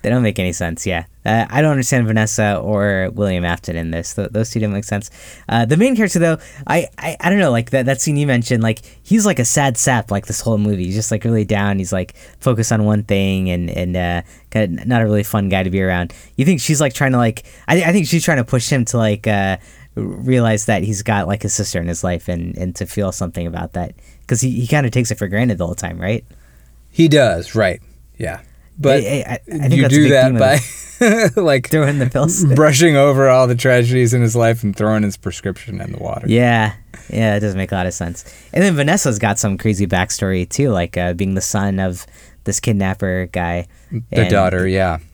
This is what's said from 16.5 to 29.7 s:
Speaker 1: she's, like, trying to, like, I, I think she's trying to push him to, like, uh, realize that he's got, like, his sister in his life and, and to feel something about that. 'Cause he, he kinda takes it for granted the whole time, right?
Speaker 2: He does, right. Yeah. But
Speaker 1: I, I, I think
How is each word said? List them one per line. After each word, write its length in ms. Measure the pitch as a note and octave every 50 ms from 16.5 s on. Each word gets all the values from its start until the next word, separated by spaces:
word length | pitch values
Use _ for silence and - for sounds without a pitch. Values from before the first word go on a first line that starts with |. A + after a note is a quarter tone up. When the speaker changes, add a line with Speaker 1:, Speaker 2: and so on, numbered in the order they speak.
| F#3+ C3+
Speaker 1:
she's, 180 | - - D#3 C3
like, 140 | D3+ C3+ A#2+
trying 180 | - C#3+ C3+
to, 60 | C3 B2
like, 260 | A#2+ A2+ A2 - - - - - - -
I, 140 | E3 E3 E3
I 80 | D#3+
think 140 | F3 G#3 E3
she's 180 | - - E3 -
trying 140 | - D#3+ C3+
to 60 | A#2+
push 260 | - - B2 A#2 -
him 160 | D3+ C3 A#2+
to, 100 | - -
like, 300 | A#2+ A2+ G#2+ G#2 G2+ -
uh, 320 | A2+ G#2 G2+ G2 F#2+ F#2+ F#2 - - - - - - -
realize 680 | - G#2+ G2 F#2+ G2+ A#2+ B2+ C3 - - A2+ A2 G#2 -
that 180 | - A2 F#2+
he's 200 | F2 G#2+ G#2+ F#2
got, 260 | G2+ - A2 G2+ F#2+ E2
like, 140 | G2+ G2
his 100 | - G2+
sister 260 | - - G#2 - - F#2
in 100 | E2+ F2
his 140 | E2+ -
life 240 | - F#2 F2+ E2 - -
and, 260 | F2+ E2+ E2+ F2 E2+
and 180 | - F2+ F2+ F2
to 100 | - F#2
feel 260 | - - G#2+ G2+ F#2
something 340 | F#2 - F#2+ F2 - F2 E2+
about 280 | E2+ E2 E2+ E2+ E2+ -
that. 180 | F2+ F2 - - - - - - - -
'Cause 140 | - C3 A#2
he, 100 | B2+ C3 B2+ B2
he 60 | B2
kinda 220 | A#2 D3+ D3+ C#3 A#2
takes 220 | - B2+ B2 -
it 80 | - -
for 100 | G#2 F#2
granted 300 | F#2+ G#2+ A#2+ B2 G#2 F2+
the 80 | F2
whole 80 | E2+ F2
time, 260 | - - E2+ E2+ E2+
right? 240 | F2 F#2+ G#2+ - - - - - - _ _ - - _ - - - -
Speaker 2:
He 160 | - - E3 D#3
does, 460 | C#3+ D3 C3 A2 F2 E2+ F2 - -
right. 280 | A2 G#2 F#2 E2 - - - - - - - -
Yeah. 240 | - A2 D#2+ D2 - - - - - _ - - F3
But 240 | C#3+ C#3 C3 D3 A2+
Speaker 1:
I, 20 | G2+ C#3 D3 -
I, 60 | - A#2+
I 340 | - - - - D#3 C#3+
think 60 | C3